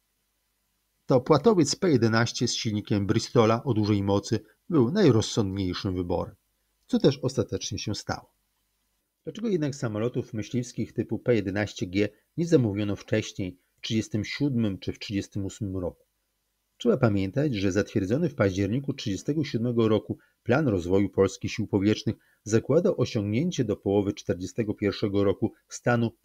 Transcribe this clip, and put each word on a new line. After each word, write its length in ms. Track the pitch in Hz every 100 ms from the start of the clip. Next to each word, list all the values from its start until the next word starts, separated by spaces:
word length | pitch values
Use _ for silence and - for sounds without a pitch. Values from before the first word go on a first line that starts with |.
| _ _ _ _ _ _ _ _ _ _ -
to 160 | 135
płatowiec 540 | - 151 233 202 139 -
P 160 | 190
jedenaście 560 | 131 110 113 117 - 117
z 80 | -
silnikiem 520 | 113 104 - 107 98
Bristola 560 | 107 - 123 110 113
o 100 | 139
dużej 300 | 107 104 104
mocy 360 | 101 101 - 107 - _ -
był 220 | 165 117
najrozsądniejszym 1040 | 190 175 113 - - 101 95 95 90 101 92
wyborem, 400 | 87 87 87 - _ _ _ _ _
co 120 | 240
też 180 | 165 131
ostatecznie 640 | 135 - 101 95 - 92
się 160 | - 104
stało. 420 | - 82 - _ _ _ _ _ _ _ _ _
Dlaczego 260 | - 214 226
jednak 260 | 180 147 135
samolotów 580 | 120 104 117 131 -
myśliwskich 600 | 110 104 123 123 - 113
typu 260 | - 113 110
P 160 | - 117
jedenaście 520 | 98 98 107 - 95
G 220 | 95 104 - _ -
nie 100 | 170
zamówiono 480 | 160 117 98 104 98
wcześniej, 640 | - 110 - - 92 90 _ _
w 40 |
trzydziestym 440 | - 113 - 110 98
siódmym 540 | - 143 120 110 92
czy 140 | -
w 60 | -
trzydziestym 460 | - 98 - 107 95
ósmym 320 | - 101 92
roku? 280 | 87 - _ _ _ _ _ _ _ _
Trzeba 200 | 233 208
pamiętać, 580 | 120 101 95 127 151 107
że 160 | 98
zatwierdzony 580 | 92 98 - 92 127 175
w 60 | -
październiku 580 | 101 92 98 120 139
trzydziestego 500 | 135 - 92 - 147
siódmego 440 | 143 120 120 117 110
roku 300 | 107 - 101 _ _
plan 240 | - 131 151
rozwoju 420 | 98 85 98 101
polskich 420 | - 98 - 104
sił 160 | - 101
powietrznych 480 | 104 101 107 - 107 _ _
zakładał 580 | - 110 - 143 185 -
osiągnięcie 640 | 123 117 101 110 175 160 110
do 120 | 95
połowy 360 | 101 101 98
czterdziestego 600 | 101 - 87 90 - 107
pierwszego 500 | 104 104 - 107 98
roku 300 | 101 92 107 - _
stanu 440 | - - 120 117 -